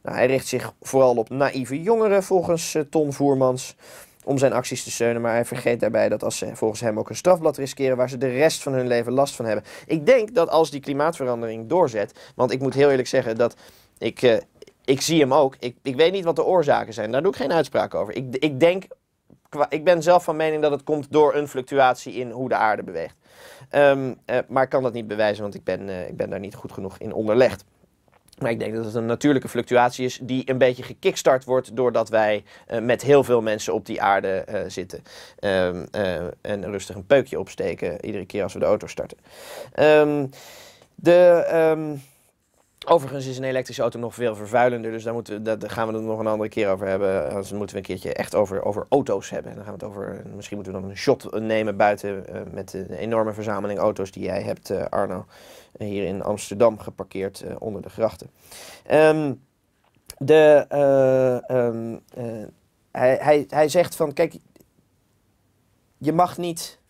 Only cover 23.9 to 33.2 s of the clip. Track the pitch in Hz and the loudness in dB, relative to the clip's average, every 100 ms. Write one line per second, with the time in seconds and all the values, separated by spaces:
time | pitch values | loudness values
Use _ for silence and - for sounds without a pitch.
23.9 | 139 131 - - 123 - 131 131 143 127 | 4 -2 -8 -4 -4 0 -2 0 0 -2
24.9 | 117 107 107 107 104 104 101 - 92 98 | -6 -8 0 0 0 -8 -8 -6 -6 -6
25.9 | 92 - 82 101 98 98 - - - 95 | -10 -10 -6 -6 -6 -10 -14 -16 -12 -12
26.9 | - 110 104 107 113 123 98 _ _ _ | -12 -10 -6 0 4 4 2 _ _ _
27.9 | _ _ _ _ - 127 117 107 110 113 | _ _ _ _ -6 -4 -4 -6 -6 -6
28.9 | 117 113 117 147 135 - 120 113 120 120 | -6 -4 0 2 2 0 -8 2 4 4
29.9 | 127 127 - 123 131 123 131 127 127 - | 0 -6 -6 -6 -6 -2 2 2 2 -12
30.9 | - 196 - 165 131 123 127 123 113 123 | -4 -2 2 2 2 2 -2 -2 -2 0
31.9 | 117 110 110 107 104 - - _ 117 117 | 0 0 2 2 0 -6 -20 _ -6 -2
32.9 | 113 123 143 | 0 6 4